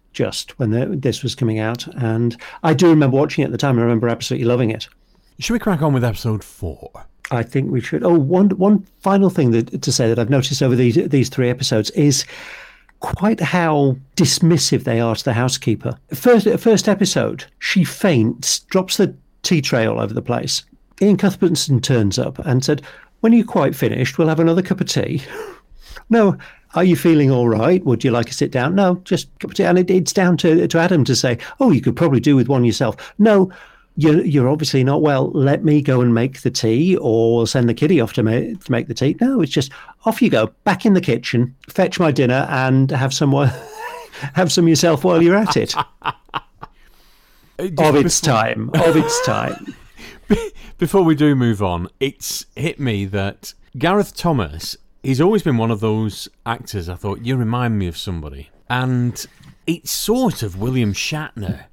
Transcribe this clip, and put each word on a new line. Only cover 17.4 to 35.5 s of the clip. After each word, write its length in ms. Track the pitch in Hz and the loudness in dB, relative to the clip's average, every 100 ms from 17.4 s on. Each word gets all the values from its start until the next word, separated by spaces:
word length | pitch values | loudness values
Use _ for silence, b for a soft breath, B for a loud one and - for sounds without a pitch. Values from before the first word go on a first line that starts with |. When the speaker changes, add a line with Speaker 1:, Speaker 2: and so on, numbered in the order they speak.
| - - | -14 -10
Speaker 1:
she 240 | - 190 | -2 0
faints, 800 | 151 - 196 135 113 - - - | 0 0 0 2 2 -2 -4 -6
drops 360 | - 190 185 - | -2 -2 -2 0
the 160 | 185 - _ _ | 0 -2 _ _
tea 180 | - 165 | -2 -2
tray 260 | 135 123 110 | 0 0 0
all 120 | 113 | -2
over 140 | 110 | -4
the 80 | 117 | -6
place. 400 | - 120 127 - - _ _ - | -4 -4 -4 -8 -10 _ _ -2
Ian 160 | 202 190 | 2 2
Cuthbertson 640 | 196 196 175 151 - 127 | 2 2 0 0 0 0
turns 340 | 127 123 101 95 | 2 0 0 -2
up 200 | 135 135 | -4 -6
and 240 | 156 127 | -2 0
said, 180 | 135 147 B B B _ | 0 -2 B B B _
"When 120 | 226 | 2
you're 120 | 233 - | 4 2
quite 280 | 190 139 | 0 0
finished, 440 | - 120 117 131 - | 0 -2 -2 -4 0
we'll 100 | 156 | 0
have 100 | 156 | 2
another 240 | 165 170 | 2 2
cup 180 | 185 190 | 0 -4
of 60 | 180 | -4
tea." 340 | - - 139 - 415 427 B _ | -4 -4 -4 -8 -14 -14 B _
<laughs> 440 | - - - - | -20 -20 -12 0
"No." 260 | 226 202 185 B B B | 4 4 2 B B B
"Are 100 | 170 | 0
you 100 | 185 165 | 2 4
feeling 340 | 175 156 135 | 4 4 4
all 180 | 127 120 | 4 2
right? 360 | 107 127 185 | 2 2 2
Would 200 | 160 110 | 2 0
you 60 | 135 | 0
like 180 | 117 113 | 0 -2
a 40 | |
sit 180 | - - | -4 -2
down?" 220 | 127 131 190 | -2 0 2
"No, 200 | 190 180 | 2 0
just 220 | - 180 - | -2 -4 -4
a 120 | - | -14
cup 100 | - | -10
of 60 | - | -2
tea." 80 | |
And 140 | 180 180 | 2 2
it, 100 | 180 | 2
it's 220 | 185 147 | 0 0
down 240 | - 180 170 | 0 2 2
to, 320 | 175 165 175 | 2 2 2
to 100 | 165 | 2
Adam 240 | 175 175 | 2 2
to 120 | 127 127 | 2 0
say, 220 | 131 120 B B | 0 -2 B B
"Oh, 120 | 262 | 2
you 80 | 135 | 2
could 160 | - - | 2 0
probably 240 | 165 135 | 2 2
do 160 | 151 139 | 4 2
with 100 | 123 | 2
one 160 | 135 | 2
yourself." 500 | 120 - 120 - - - | 2 0 -2 -4 -8 2
"No, 320 | 220 202 190 B B B B - | 4 4 2 B B B B 0
you're, 280 | 151 156 | 2 4
you're 240 | 240 143 123 | 2 2 2
obviously 360 | 156 147 139 | 0 0 0
not 180 | 131 151 | 2 2
well. 280 | 151 135 139 | 2 2 0
Let 320 | 156 139 | 0 2